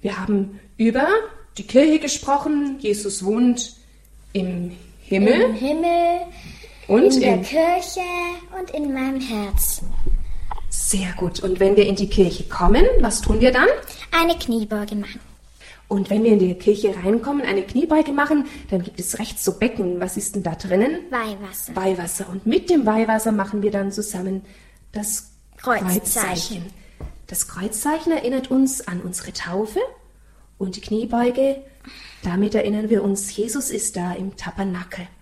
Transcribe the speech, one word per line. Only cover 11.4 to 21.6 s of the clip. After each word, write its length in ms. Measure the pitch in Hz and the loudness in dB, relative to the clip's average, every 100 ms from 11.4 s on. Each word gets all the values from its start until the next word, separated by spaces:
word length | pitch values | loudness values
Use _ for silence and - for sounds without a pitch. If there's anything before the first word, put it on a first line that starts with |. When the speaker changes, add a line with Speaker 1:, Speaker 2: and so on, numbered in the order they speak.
Speaker 1:
Und 180 | 196 185 | -4 2
wenn 160 | 196 208 | 4 6
wir 100 | 196 | 4
in 100 | 190 | 2
die 140 | 196 | 0
Kirche 340 | - 180 - - | 4 4 2 -8
kommen, 400 | - 175 226 480 508 | 2 6 8 8 8
was 220 | 240 - | 4 0
tun 180 | - 220 | 0 4
wir 120 | 247 | 6
dann? 160 | 254 370 587 - - - | 6 4 2 -4 -18 -2
Speaker 2:
Eine 240 | 330 330 339 | 2 2 0
Kniebeuge 580 | - 226 208 214 208 208 | -2 -2 -2 -4 -4 -6
machen. 240 | 196 - - - - - - - - | -8 -12 -20 -20 -20 -20 -20 -20 -4
Speaker 1:
Und 220 | 196 190 | -2 0
wenn 140 | 208 | 2
wir 80 | 226 | 4
in 80 | 208 | 6
die 160 | 185 175 | 4 2
Kirche 400 | - 208 208 185 | 2 2 2 0
reinkommen, 420 | 185 226 226 285 220 | 0 0 0 -2 0
eine 160 | 196 | -2
Kniebeuge 520 | 185 247 320 311 294 | -2 -2 2 2 2
machen, 320 | 285 285 302 262 - - | 0 2 0 0 -8 -4
dann 100 | 190 | -4
gibt 180 | 180 - | -4 -8
es 200 | 180 - | -8 -6
rechts 260 | 226 208 - | -8 -4 -4
so 140 | 180 | 0
Becken. 400 | 220 - 185 175 | -2 0 -4 -2
Was 180 | 185 - | -4 -6
ist 180 | - 202 | -6 -4
denn 60 | |
da 120 | 180 160 | -6 -6
drinnen? 440 | 190 180 247 339 - | -2 2 2 -2 -6
Speaker 2:
Weihwasser. 640 | 254 220 196 202 190 | -6 -6 -8 -12 -12